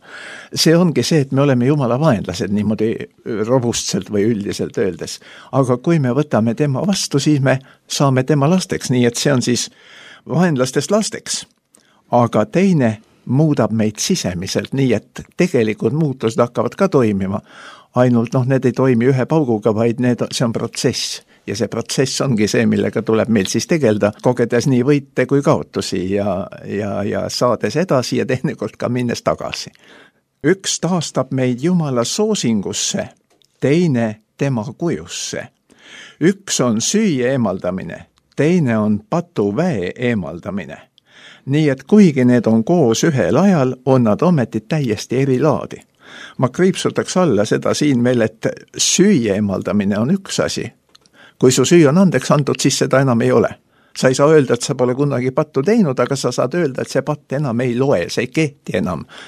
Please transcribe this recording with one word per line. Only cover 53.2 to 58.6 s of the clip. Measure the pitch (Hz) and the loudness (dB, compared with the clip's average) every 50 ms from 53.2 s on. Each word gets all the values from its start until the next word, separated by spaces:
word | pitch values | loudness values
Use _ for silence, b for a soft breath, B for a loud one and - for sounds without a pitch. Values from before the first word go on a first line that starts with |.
ei | 120 127 | 2 2
ole. | 123 117 98 - - - b b b b b b b - | 4 2 2 2 -2 -8 b b b b b b b 0
Sa | - 131 | 0 2
ei | 131 | 2
saa | - 143 151 | 4 4 6
öelda, | 160 156 135 127 123 | 6 4 4 2 0
et | 120 | -2
sa | - - 131 | -2 -4 -4
pole | 127 127 123 123 | -2 -2 0 0
kunagi | 123 147 143 131 123 123 135 | 0 -2 -2 -2 -2 -2 -2
pattu | 131 - 156 - - 135 135 | -2 -2 -4 -2 -2 -2 0
teinud, | - 220 247 196 147 120 127 | 2 2 4 2 2 2 0
aga | 127 123 139 | -2 -2 -2
sa | 131 - 123 | -2 -2 -2
saad | 117 - 127 127 151 | -2 -2 -2 -2 -2
öelda, | 175 175 139 127 - | -2 -2 -2 -4 -6
et | 127 - | -8 -4
see | - 139 | -2 -2
patt | 131 - 147 143 _ _ 131 | -2 -2 -4 -6 _ _ -6
enam | 139 151 131 113 120 | -4 -4 -2 -2 -2
ei | 123 127 120 | -2 -2 0
loe, | 120 135 143 127 90 85 82 | 0 0 2 2 0 0 -2
see | - - 123 - | -4 -4 -4 -2
ei | |
kehti | - 156 160 143 - _ | -2 -2 -2 -2 -4 _